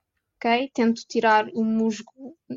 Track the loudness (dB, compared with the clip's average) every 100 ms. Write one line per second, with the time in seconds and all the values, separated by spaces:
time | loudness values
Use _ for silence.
0 | _ _ _ -6 0 0 0 0 0 0
1 | -4 0 4 4 2 -2 -2 0 0 -2
2 | -10 -20 -20 -18 -14